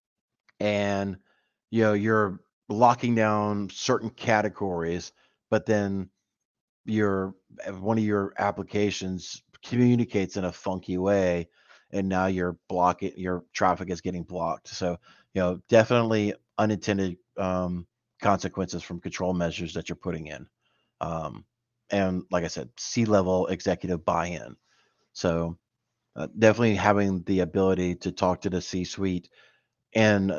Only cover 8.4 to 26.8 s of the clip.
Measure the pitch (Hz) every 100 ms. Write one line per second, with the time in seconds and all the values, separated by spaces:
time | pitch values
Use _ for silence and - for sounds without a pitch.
8.4 | 104 101 92 104 104 90 95 92 - -
9.4 | _ - - 123 123 120 117 101 92 101
10.4 | 90 - 101 92 - 92 95 101 92 87
11.4 | 82 _ _ - _ 98 95 92 95 92
12.4 | 87 85 - 92 90 87 95 - 92 87
13.4 | - - 95 85 92 85 92 87 78 87
14.4 | 82 - - - 92 87 _ - _ 98
15.4 | 90 90 - 113 110 123 113 110 104 -
16.4 | _ - 107 104 - 101 92 87 _ -
17.4 | 95 92 90 87 87 _ _ - - 98
18.4 | 95 - 92 87 - 87 - - 92 90
19.4 | 85 87 85 85 - 85 92 82 78 69
20.4 | - _ _ _ _ - - 82 76 52
21.4 | - _ _ _ - 101 95 92 90 90
22.4 | 82 - 64 - - 120 110 101 90 92
23.4 | - 92 98 90 90 87 82 85 85 85
24.4 | 57 - _ _ _ _ _ - 92 85
25.4 | 82 85 _ _ _ _ _ - 80 -
26.4 | 110 107 117 98